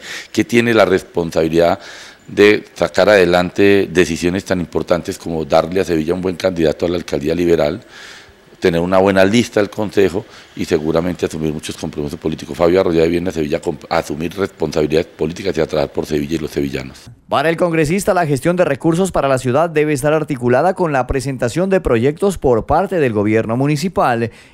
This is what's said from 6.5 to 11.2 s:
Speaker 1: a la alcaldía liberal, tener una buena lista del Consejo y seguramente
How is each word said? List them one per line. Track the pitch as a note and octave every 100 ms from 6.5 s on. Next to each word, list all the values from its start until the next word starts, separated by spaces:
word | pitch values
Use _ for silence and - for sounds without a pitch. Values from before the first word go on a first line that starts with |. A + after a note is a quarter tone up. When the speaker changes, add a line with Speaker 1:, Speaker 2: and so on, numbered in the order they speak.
| E2+ D#2+ D2
Speaker 1:
a | F2
la | F2
alcaldía | D#2 D#2 C#2+
liberal, | E2 F2 E2 D2+ F#2+ - - - - - - _ -
tener | F#2 E2+
una | F2 F#2+
buena | F#2+ F#2+
lista | F#2+ A#2 A2+ -
del | G2+
Consejo | - G#2 G#2 F#2+ E2 - - - -
y |
seguramente | - E2 D2+ D#2+ F2 E2+